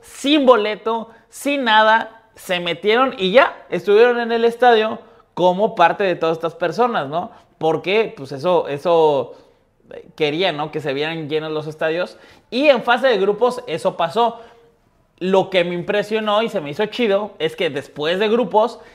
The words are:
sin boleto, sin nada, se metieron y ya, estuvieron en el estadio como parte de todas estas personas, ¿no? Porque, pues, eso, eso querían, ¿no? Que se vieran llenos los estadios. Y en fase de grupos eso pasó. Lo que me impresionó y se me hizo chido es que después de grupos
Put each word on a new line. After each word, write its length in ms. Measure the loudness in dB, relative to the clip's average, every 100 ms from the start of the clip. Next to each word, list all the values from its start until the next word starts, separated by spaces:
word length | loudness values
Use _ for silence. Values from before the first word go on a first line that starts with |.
sin 440 | -20 -6 0 4 6
boleto, 640 | 4 4 -4 -4 -4 -6 -18 _
sin 360 | -6 -4 -2 4
nada, 520 | 4 6 4 0 -12 _
se 260 | -20 -6 -4
metieron 540 | -4 -2 0 2 0 0
y 160 | 2
ya, 320 | 4 2 -2 -8
estuvieron 500 | -6 2 4 6 2
en 120 | -2
el 140 | 0 0
estadio 540 | 4 4 4 2 -6 -14 _ _ 0
como 400 | 2 2 -2 2
parte 280 | 2 4
de 120 | -2 0
todas 220 | -2 -2
estas 180 | -6 -4
personas, 520 | -4 0 0 0 -4
¿no? 240 | -6 -8 -14 _ _
Porque, 540 | -2 -2 0 0 -2 -6
pues, 140 | -14
eso, 360 | -6 0 0 0
eso 680 | -4 2 4 4 2 -4 -12 _ _ _ _ _ -20 -20 -4
querían, 420 | -4 0 -4 -4
¿no? 140 | -8
Que 80 | -8
se 140 | -6
vieran 360 | -4 -6 -6 -6
llenos 220 | -6 -4
los 160 | -8 -8
estadios. 500 | -6 -4 -4 -6 -10 -20 -20 _
Y 200 | 0 2
en 140 | 2
fase 240 | 2 0 2
de 100 | 2
grupos 440 | 0 0 -2 -2 -8
eso 300 | -4 -4 -2
pasó. 440 | -2 0 0 -2 -18 _ _ _ _ _ _ _
Lo 300 | 0 2 2
que 140 | 0
me 120 | 0 -4
impresionó 680 | -2 -4 -2 -4 0 -2
y 80 | -2
se 120 | -4
me 100 | -6
hizo 140 | -6 -6
chido 440 | -2 0 0 -2 -6
es 180 | -6 -4
que 140 | -4
después 480 | -4 -10 -8 -4 -2
de 120 | 0
grupos 500 | 0 2 0 0 -4 -20